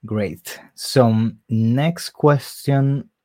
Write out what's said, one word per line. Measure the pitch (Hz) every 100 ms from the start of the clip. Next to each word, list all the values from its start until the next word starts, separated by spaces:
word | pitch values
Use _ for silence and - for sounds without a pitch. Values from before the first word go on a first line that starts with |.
| 113
Great. | 107 95 80 - - - -
So | - 135 120 110 113 - _
next | 110 113 123 156 170 -
question | _ 147 147 - - - 139 139 139 - _